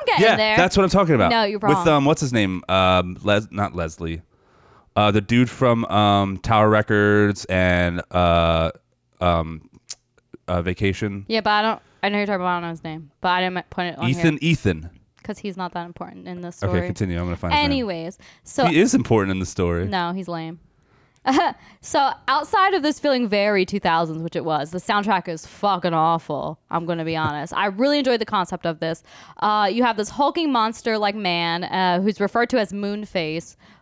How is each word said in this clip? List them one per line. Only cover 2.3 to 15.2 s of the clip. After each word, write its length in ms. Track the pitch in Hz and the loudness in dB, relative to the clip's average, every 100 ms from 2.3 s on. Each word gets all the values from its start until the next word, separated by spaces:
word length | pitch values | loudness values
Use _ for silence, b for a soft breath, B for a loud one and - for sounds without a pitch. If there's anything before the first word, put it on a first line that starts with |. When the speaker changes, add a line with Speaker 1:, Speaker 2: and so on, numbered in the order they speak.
Speaker 2:
name? 300 | 120 101 92 - | 0 0 -2 0
Um, 480 | 95 92 92 90 92 | 2 4 4 2 -4
Les-, 240 | 101 104 110 | 0 0 0
not 240 | 98 101 | -4 -4
Leslie. 460 | 87 82 - 82 82 - b b b b b b - | -4 -6 -6 -8 -8 -12 b b b b b b 0
Uh, 140 | 104 | 2
the 100 | 104 | 2
dude 260 | 101 120 123 | 2 2 2
from, 380 | - 127 117 113 | 2 2 2 0
um, 500 | 101 104 101 98 95 | 2 4 4 2 -2
Tower 300 | - 110 107 | 0 4 6
Records 760 | 107 107 107 104 104 104 101 - | 4 4 2 4 4 4 0 -2
and, 560 | 92 92 90 87 87 - | 0 2 2 2 -2 -4
uh, 600 | 90 87 85 82 82 82 - _ _ _ _ | 0 4 4 4 2 0 -4 _ _ _ _
um, 480 | 90 85 80 80 - _ _ - _ _ _ - - | 0 0 -2 -10 -16 _ _ -18 _ _ _ -20 -4
uh, 140 | 87 | -2
Vacation. 640 | 87 90 101 95 107 98 101 | -2 -2 -2 -2 -4 -6 -6
Speaker 1:
Yeah, 120 | 220 | -4
but 100 | 214 | 0
I 100 | 208 | 0
don't, 200 | 220 220 _ _ | 0 -4 _ _
I 60 | 196 | -4
know 80 | 208 | -2
you're 80 | 202 | -2
talking 160 | 196 | -2
about, 60 | 180 | -2
I 60 | 180 | -2
don't 60 | |
know 60 | 170 | -4
his 140 | 165 | -10
name, 260 | 165 156 151 _ | -12 -14 -16 _
but 60 | 185 | -2
I 100 | 180 | 0
didn't 300 | 185 180 - | -2 -4 -8
put 160 | - 175 | -8 -8
it 120 | 156 | -4
on 120 | 120 | -4
Speaker 2:
Ethan, 220 | 175 165 151 | 0 0 0
Speaker 1:
here. 120 | 160 | 0
Speaker 2:
Ethan. 400 | 156 101 80 82 - _ _ | 0 0 -4 -8 -20 _ _